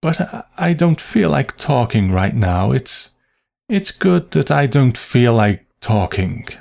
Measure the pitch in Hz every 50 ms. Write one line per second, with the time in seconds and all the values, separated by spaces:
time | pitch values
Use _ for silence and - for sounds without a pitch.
0 | - 160 165 - 175 - - - - _ _ - 180 175 175 151 165 175 160 -
1 | - - - - 202 165 147 139 135 - - - - - 147 127 120 113 - 117
2 | 101 95 95 92 92 98 - 117 107 92 87 90 92 104 127 131 - - - -
3 | - - _ _ _ _ _ _ _ _ _ _ _ _ 233 196 196 - - -
4 | - 190 180 175 - - - 156 147 - 156 147 143 139 117 143 135 127 113 -
5 | - - - 123 120 120 117 113 107 104 104 95 _ _ _ _ - - 113 107
6 | 95 - - - 95 90 71 62 - - - -